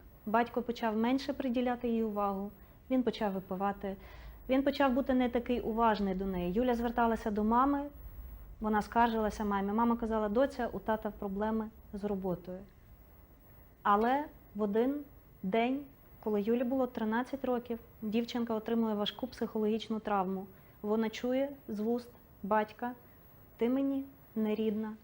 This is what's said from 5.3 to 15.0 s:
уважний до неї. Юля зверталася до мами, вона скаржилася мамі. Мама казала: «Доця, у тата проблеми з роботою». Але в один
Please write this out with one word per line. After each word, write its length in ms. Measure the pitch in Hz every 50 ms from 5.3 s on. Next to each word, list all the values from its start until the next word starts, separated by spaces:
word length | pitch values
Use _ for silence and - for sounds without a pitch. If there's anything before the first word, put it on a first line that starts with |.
| 247 247 240 - 247 233
уважний 540 | - 233 220 226 233 226 214 196 202 196 190
до 120 | 185 196
неї. 260 | 190 190 180 175 175
Юля 220 | 180 220 254 254 240
зверталася 560 | 233 233 247 233 240 233 226 220 220 - 226
до 140 | 208 208 208
мами, 400 | 214 233 240 262 277 285 285 285 285 - - - - - - - - - - - - - -
вона 220 | 214 214 214 208
скаржилася 640 | 208 - - 240 233 233 220 226 220 208 202 - 220
мамі. 280 | 202 208 196 196 202
Мама 240 | 202 226 240 240 233
казала: 320 | 233 240 220 220 220 214 208
«Доця, 400 | 208 240 277 269 269 - 240 220
у 60 | - 202
тата 320 | - - 220 214 - 214
проблеми 580 | 202 - 208 202 190 202 214 220 220 220 214 220 - - - -
з 120 | - 202 196
роботою». 540 | 208 208 190 190 190 180 180 180 185 180 185 202 - - - - - - - - - - - - - - - - - - - - - - -
Але 420 | - 208 202 208 220 240 262 285 294 320 - - - - -
в 80 | 202
один 380 | 214 208 196 220 233 262 285 294